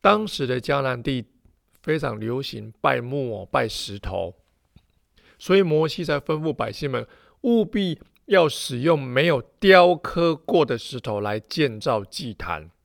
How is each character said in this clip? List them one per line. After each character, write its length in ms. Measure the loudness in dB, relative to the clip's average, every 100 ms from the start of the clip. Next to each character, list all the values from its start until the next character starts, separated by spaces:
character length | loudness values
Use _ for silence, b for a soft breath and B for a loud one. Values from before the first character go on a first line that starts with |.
当 260 | 4 2 0
时 180 | -6 -4
的 140 | -4
迦 220 | -2 -2
南 200 | -2 -4
地 220 | -4 -4 -6 _ _ _ _ _
非 160 | -4 -4
常 220 | -4 -6
流 220 | -6 -6
行 280 | -8 -12 -14 -4
拜 180 | -2 0
木 340 | -2 -4 -4
偶、 120 | -6 -2
拜 200 | -2 -2
石 320 | -6 -10 -10
头， 360 | -6 -6 -6 -10 _ _ _ _ _ _ _ b b b
所 180 | 2 2
以 60 |
摩 260 | 4 2 0
西 160 | -2
才 160 | -4 -4
吩 180 | -2 -2
咐 140 | -2
百 180 | -4 -6
姓 200 | -4 -6
们 160 | -6 -8 b b b
务 240 | 2 2
必 340 | 2 -2 -2 -6 -12 _ 2
要 200 | 4 4
使 340 | 0 -8 -2
用 220 | 0 0
没 220 | 0 0
有 160 | 2 0 -4 _
雕 360 | 8 10 8
刻 420 | 4 -4 0 0 0
过 300 | 0 2 2
的 100 | -2
石 240 | -6 -10
头 220 | -6 -4
来 180 | -2 -4
建 400 | _ -2 -2 0
造 240 | -2 -2
祭 300 | -2 -10 -10
坛。 340 | -10 -8 -8 -10 _